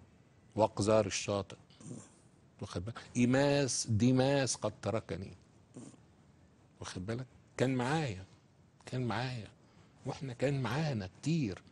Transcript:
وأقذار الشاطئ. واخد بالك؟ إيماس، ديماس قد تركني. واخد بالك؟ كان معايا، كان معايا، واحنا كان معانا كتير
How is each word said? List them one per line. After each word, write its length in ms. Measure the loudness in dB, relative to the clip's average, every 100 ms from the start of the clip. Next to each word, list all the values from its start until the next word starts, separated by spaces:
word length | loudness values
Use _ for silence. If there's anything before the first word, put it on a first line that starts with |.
| -20 -20 _ _ -6 2
وأقذار 500 | 2 2 4 4 4
الشاطئ. 500 | -2 -2 -2 -4 -12 -20 -20 -16 -16 -16 -20 -20 _ -20 -14
واخد 240 | -10 -8
بالك؟ 140 | -8 -12 -4 2
إيماس، 680 | 4 6 6 4 2 -2 0
ديماس 640 | 4 6 6 4 4 0
قد 180 | -2 -4 -4
تركني. 540 | -4 -4 -4 -8 -10 -16 -20 _ _ -18 -18 -20 -20 -20 -20 _ -20 _ _ _
واخد 260 | -12 -8 -6
بالك؟ 200 | -8 -10 -16 _ -2
كان 180 | 0
معايا، 500 | 2 0 0 -2 -6 -12 -20 _ _ _ _ -8
كان 200 | -4 -2
معايا، 420 | -2 -4 -6 -12 -18 _ -20 -20 -14 -12
واحنا 260 | -10 -10
كان 300 | -2 0 0
معانا 460 | -2 -2 -2 -2 -6 -6
كتير 420 | -2 0 0 -4 -12